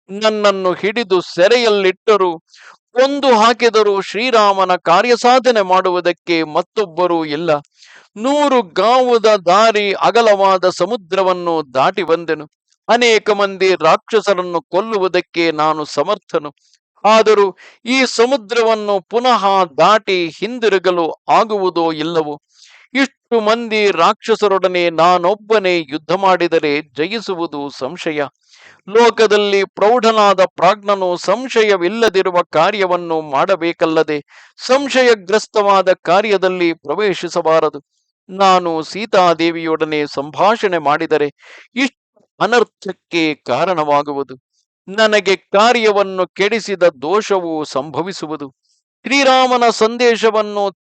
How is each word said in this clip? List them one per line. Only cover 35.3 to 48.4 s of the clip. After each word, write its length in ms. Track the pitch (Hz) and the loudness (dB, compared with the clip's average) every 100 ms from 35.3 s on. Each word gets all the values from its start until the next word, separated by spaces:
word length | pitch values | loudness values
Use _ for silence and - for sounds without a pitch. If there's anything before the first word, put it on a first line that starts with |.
| 208 - 220 202 196 185 | -2 -2 -2 2 2 2
ಕಾರ್ಯದಲ್ಲಿ 800 | 180 - 185 220 196 185 185 170 | 0 0 0 2 0 0 0 -2
ಪ್ರವೇಶಿಸಬಾರದು. 1080 | 160 143 160 208 170 175 175 160 160 156 143 - _ _ _ - | -2 -6 -4 -2 -4 -6 -4 0 2 0 -4 -16 _ _ _ -14
ನಾನು 540 | 190 190 185 175 160 | -2 2 2 0 -4
ಸೀತಾದೇವಿಯೊಡನೆ 1160 | 151 185 220 202 175 160 165 165 160 160 156 151 147 | -6 -8 -2 2 2 2 0 -2 -4 -4 -2 -4 -4
ಸಂಭಾಷಣೆ 720 | - 147 147 185 226 208 175 | -6 -8 0 0 0 -2 -2
ಮಾಡಿದರೆ 500 | 143 151 160 151 147 - - - - | -2 -2 0 0 -2 -6 -20 -20 -14
ಇಷ್ಟು 240 | 233 269 - _ _ _ - | -6 -6 -6 _ _ _ -6
ಅನರ್ಥಕ್ಕೆ 840 | 180 240 226 _ 196 180 _ 175 160 | -2 0 -2 _ -14 -14 _ -4 -4
ಕಾರಣವಾಗುವುದು. 1000 | 143 - 127 175 175 151 143 143 139 139 131 _ _ _ _ - | -4 -4 -2 -2 -2 0 0 0 -6 -10 -12 _ _ _ _ -10
ನನಗೆ 460 | 202 220 214 190 190 | -2 0 0 0 -2
ಕಾರ್ಯವನ್ನು 880 | _ 202 226 247 220 202 196 185 180 | _ 2 2 2 2 0 -2 -4 -6
ಕೆಡಿಸಿದ 580 | - 202 226 190 185 175 139 | -2 -2 -2 -6 0 0 0
ದೋಷವು 640 | 143 202 208 196 170 156 | -4 -4 -2 -2 -2 -6
ಸಂಭವಿಸುವುದು. 840 | 147 135 151 135 175 175 160 151 | -6 -6 -6 -8 -8 -8 -10 -10